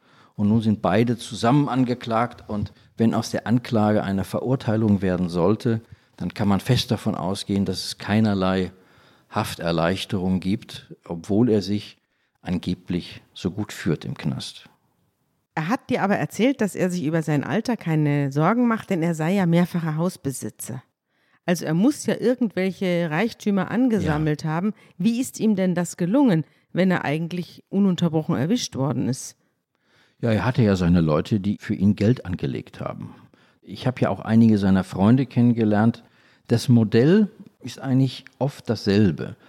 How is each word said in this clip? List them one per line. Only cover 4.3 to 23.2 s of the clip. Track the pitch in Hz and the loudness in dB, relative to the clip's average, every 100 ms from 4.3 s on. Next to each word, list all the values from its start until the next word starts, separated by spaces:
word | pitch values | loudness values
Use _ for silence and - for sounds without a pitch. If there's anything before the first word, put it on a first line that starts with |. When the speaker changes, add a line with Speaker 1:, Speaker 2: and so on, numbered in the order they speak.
| - 120 131 - 110 110 98 | -4 -2 -2 -2 0 2 2
Speaker 1:
werden | 95 90 87 | 2 0 -2
sollte, | 87 87 110 120 113 - - _ - | 2 2 2 0 -4 -6 -20 _ -10
dann | 90 | -8
kann | - 101 | -2 0
man | 95 | 0
fest | - 123 - | 2 0 0
davon | 104 110 - | -2 -2 -4
ausgehen, | 87 98 - 98 | -4 -6 -2 -2
dass | 95 92 | -2 -4
es | - - | -8 -10
keinerlei | - 107 110 98 92 95 92 - _ _ _ _ _ | -2 2 2 2 0 0 -2 -8 _ _ _ _ _
Hafterleichterung | 104 110 - 85 85 82 95 - 98 92 92 | -6 -6 -4 -2 0 0 -2 -4 -2 0 -2
gibt, | 92 104 - - - - | -2 -4 -6 -20 -20 -18
obwohl | - 87 85 104 120 | -12 -10 -2 2 4
er | 107 | 2
sich | 92 104 - - _ _ _ _ | 0 -4 -8 -20 _ _ _ _
angeblich | 90 87 90 87 - 90 - - _ | -6 -4 -4 -6 -4 -6 -6 -16 _
so | - 92 | -8 -6
gut | 98 104 | -6 -8
führt | - - 73 | -6 -4 -4
im | - - | -6 -8
Knast. | 76 64 - - - _ _ _ _ _ _ _ _ | -6 -6 -10 -16 -20 _ _ _ _ _ _ _ _
Speaker 2:
Er | - 160 | -8 -4
hat | 269 - | -4 -4
dir | 196 | -2
aber | 196 104 | 0 0
erzählt, | 147 - 254 277 | -2 0 0 2
dass | 208 | -2
er | - 185 | -2 -4
sich | 180 | -2
über | 147 165 | -2 -2
sein | 156 147 | 0 -2
Alter | - 185 240 226 | -2 -4 -4 -4
keine | 165 156 147 143 143 | -2 0 2 0 0
Sorgen | 139 165 233 240 | 0 0 2 0
macht, | 220 - | 0 -2
denn | 170 | -2
er | 170 | -2
sei | 160 156 | -2 -2
ja | 202 175 | 0 2
mehrfacher | 170 175 175 160 151 | 4 2 -2 -4 -2
Hausbesitzer. | 170 - 139 131 110 - - 127 - _ _ _ _ _ - | -4 -4 -8 -8 -10 -12 -12 -12 -14 _ _ _ _ _ -4
Also | 175 | -4
er | - | -2
muss | 165 247 - - | 2 2 0 -4
ja | - | -2
irgendwelche | 220 254 220 185 190 175 185 175 170 | -2 0 -2 -2 -4 -2 -2 0 0
Reichtümer | 151 | -2